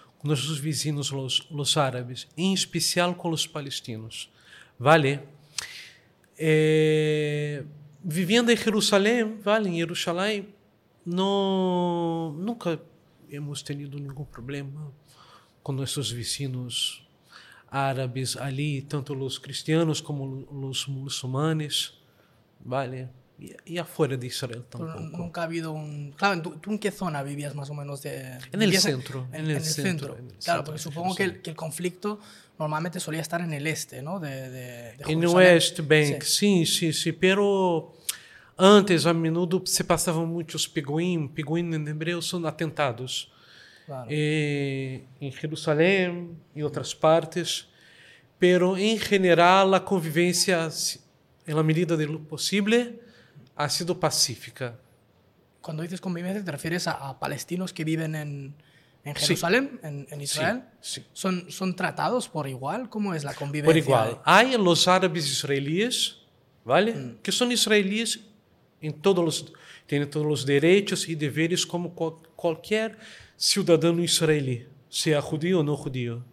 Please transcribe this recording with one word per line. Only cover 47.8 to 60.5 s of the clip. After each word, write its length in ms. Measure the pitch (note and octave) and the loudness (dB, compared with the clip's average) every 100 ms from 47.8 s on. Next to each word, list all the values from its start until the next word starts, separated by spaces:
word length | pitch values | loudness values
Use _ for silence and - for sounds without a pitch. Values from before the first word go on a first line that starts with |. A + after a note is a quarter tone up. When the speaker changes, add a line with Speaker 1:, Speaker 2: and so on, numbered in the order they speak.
| - - - - _ - | -20 -20 -20 -20 _ 4
Speaker 1:
Pero, 400 | F3+ F3+ F3+ F#3 | 6 6 4 4
em 180 | G#3+ G#3+ | 2 2
geral, 720 | - G3+ F#3 E3 F3 F#3+ F#3+ | 2 4 6 8 8 8 8
a 60 | F#3 | 4
convivência, 880 | F#3 F#3+ D#3+ D#3 F3 F3 - F3 D#3+ | 4 -2 0 2 2 2 2 2 0
se, 320 | D#3 - - _ _ _ _ - | -4 -6 -6 _ _ _ _ -4
em 60 | D#3 | 2
la 80 | |
medida 340 | D#3 D#3+ E3 D#3+ | 4 4 2 0
de 80 | D3+ | 0
lo 140 | D#3 | -4
posible, 840 | - D3+ - G3 G#3 A#3 A#3+ - - - - - - - | -10 -6 0 2 4 4 2 -8 -20 -20 -20 -20 -14 -4
ha 140 | D3+ | -2
sido 300 | - F3 D#3+ | -2 -2 0
pacífica. 760 | D#3 - - A2+ - - B2 A#2 _ _ _ _ _ _ _ _ | 0 2 0 -2 -12 -10 -10 -12 _ _ _ _ _ _ _ _
Speaker 2:
Cuando 220 | - D#3 | -10 -8
dices 180 | E3+ F#3 | -8 -8
convivencia, 420 | F#3+ E3+ F3+ G3+ | -6 -4 -4 -6
¿te 80 | F3+ | -6
refieres 360 | C#3+ D#3+ F3 E3+ | -6 -4 -2 -2
a, 220 | - C#3 | -6 -8
a 100 | - | -8
palestinos 520 | C#3 C#3 - F3 F#3 | -6 -6 -6 -6 -6
que 100 | - | -4
viven 320 | D#3 D#3+ D#3+ D#3 | -2 -2 -2 -6
en, 400 | D3 C#3+ C#3 - _ _ _ _ C#3+ | -8 -10 -12 -16 _ _ _ _ -10
en 100 | C#3+ | -2
Speaker 1:
Sí. 120 | - | 0
Speaker 2:
Jerusalén, 520 | F3 E3+ A#3 C4+ B3 | 0 2 2 0 -8
en, 240 | D#3 C#3+ C#3 | -10 -10 -10
en 80 | C#3+ | -10
Speaker 1:
Sí, 40 | |
Speaker 2:
Israel? 400 | C#3+ D#3 D#3+ | -6 -2 -2